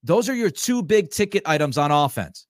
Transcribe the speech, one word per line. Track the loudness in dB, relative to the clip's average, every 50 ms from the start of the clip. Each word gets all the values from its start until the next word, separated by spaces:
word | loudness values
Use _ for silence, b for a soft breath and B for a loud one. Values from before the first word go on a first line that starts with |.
| 0
Those | 2 0 2 2 0
are | -2
your | 0 0 -2
two | -2 -2 -2 -2 -2 -2
big | 0 2 2 2 2 0
ticket | -2 -2 -2 0 0 -4 -2
items | 0 0 0 0 0 0 0
on | 0 2
offense. | 4 2 2 2 0 -4 -8 -8 -10 -20 -20 _